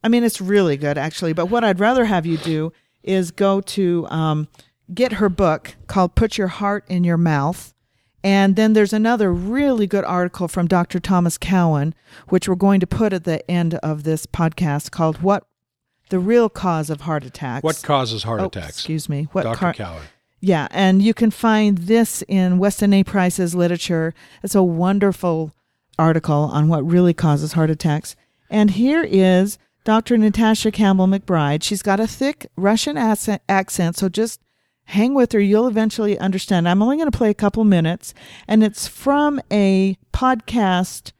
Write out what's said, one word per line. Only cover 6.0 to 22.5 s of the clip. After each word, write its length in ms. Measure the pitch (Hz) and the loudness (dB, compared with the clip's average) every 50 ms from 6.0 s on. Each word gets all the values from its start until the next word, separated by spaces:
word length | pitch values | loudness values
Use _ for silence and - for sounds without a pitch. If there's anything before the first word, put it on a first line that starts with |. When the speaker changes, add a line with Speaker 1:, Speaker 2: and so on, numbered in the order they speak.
| 180 175 _ | 0 0 _
Speaker 1:
Put 220 | - 226 220 - | 0 0 0 0
Your 120 | - 196 185 | -2 -4 -4
Heart 360 | - - 208 202 202 208 _ _ | -4 -4 -4 -4 -4 -4 _ _
in 140 | 190 175 | -2 0
Your 140 | 175 175 170 | 0 2 2
Mouth. 560 | 165 170 165 156 143 139 151 185 - - - _ _ _ _ _ _ _ _ _ _ | 2 2 2 2 0 0 -2 -4 -6 -14 -20 _ _ _ _ _ _ _ _ _ _
And 340 | - 196 196 196 196 196 190 | -2 0 2 4 4 4 4
then 180 | 196 220 220 220 | 2 2 4 4
there's 180 | 214 208 196 | 4 4 2
another 400 | - 214 220 226 240 226 214 190 | 2 0 0 0 2 2 2 0
really 540 | 175 175 180 196 233 269 285 277 262 226 208 | 0 -2 -4 -4 -2 0 0 2 2 0 0
good 180 | 185 - 196 - | 0 0 -2 -2
article 440 | - 180 180 180 180 - - 185 165 | -2 -2 -2 -2 -4 -4 -6 -8 -6
from 180 | - 185 175 165 | -2 -2 0 2
Doctor 320 | 190 175 175 - - 180 | 2 0 0 0 -4 -8
Thomas 380 | - - 196 180 175 170 - - | -2 0 0 2 2 0 -2 -4
Cowan, 560 | - 170 190 185 175 165 156 143 143 160 160 _ _ _ - - - - | -4 0 2 2 2 2 2 0 -2 -4 -6 _ _ _ -20 -20 -6 -2
which 180 | - 185 - | -2 0 0
we're 80 | - 185 | 0 -2
going 260 | 175 196 196 202 190 | 2 2 2 4 2
to 60 | 180 | 0
put 280 | - - - 226 214 190 | 0 -2 -2 0 0 -2
at 100 | 180 165 | -2 -4
the 260 | - 160 151 - - | -4 -4 -4 -4 -4
end 240 | 175 175 170 165 165 | -2 0 0 -2 -2
of 260 | - - 151 156 151 | -4 -4 -4 -6 -4
this 240 | 147 160 160 156 - | -2 -4 -4 -4 -4
podcast, 640 | - - - 170 165 156 - 185 151 143 147 - - | -10 -4 -2 -2 -2 0 -2 -2 -2 -2 -4 -6 -8
called 320 | - - 165 160 156 - | -4 -2 -2 -2 -2 -2
What 240 | 165 190 202 202 _ _ _ _ _ _ _ _ _ _ _ _ _ _ | 0 0 0 -2 _ _ _ _ _ _ _ _ _ _ _ _ _ _
the 80 | 196 185 | -4 -2
Real 320 | 180 196 233 240 233 214 | 0 2 4 4 4 2
Cause 400 | _ - 185 185 170 160 156 143 | _ -2 -2 -2 -2 -2 -2 -6
of 120 | 156 143 | -8 -8
Heart 220 | 147 170 160 151 139 | -6 -6 -6 -6 -6
Attacks. 380 | 127 - - 147 131 120 135 143 | -10 -14 -10 -10 -8 -8 -4 -4
Speaker 2:
What 160 | 160 156 - | -4 -4 -4
causes 420 | - - 147 135 131 113 113 107 95 | -2 0 0 0 0 -2 -6 -6 -6
heart 180 | 113 113 107 | -4 -4 -4
Speaker 1:
Oh, 40 | 95 | -4
Speaker 2:
attacks? 220 | 185 - 101 82 76 | -6 -6 -10 -12 -12
Speaker 1:
excuse 400 | - - - - 156 156 - - | -12 -12 -8 -6 -6 -6 -6 -6
me. 200 | 147 143 151 151 | -6 -6 -6 -4
What 120 | - - - | -4 -4 -4
Speaker 2:
Doctor 140 | 113 113 - | -4 -4 -2
Speaker 1:
car- 140 | 196 175 | -4 -4
Speaker 2:
Cowan. 300 | - - 107 90 82 80 76 - _ _ _ _ _ _ - | -4 -4 -10 -10 -10 -14 -16 -20 _ _ _ _ _ _ 0
Speaker 1:
Yeah, 220 | 185 185 156 143 - | 0 0 0 0 -4
and 280 | - - 196 190 190 190 | -2 0 2 4 4 4
you 120 | 196 226 226 | 4 2 2
can 160 | - 233 220 | 2 0 0
find 480 | - - - 226 220 214 214 208 202 175 | 0 0 0 2 2 4 2 2 0 0
this 440 | 170 185 220 233 226 - - - - | 0 2 2 2 2 2 -2 -10 -6
in 320 | - - 190 185 180 | -2 0 0 2 2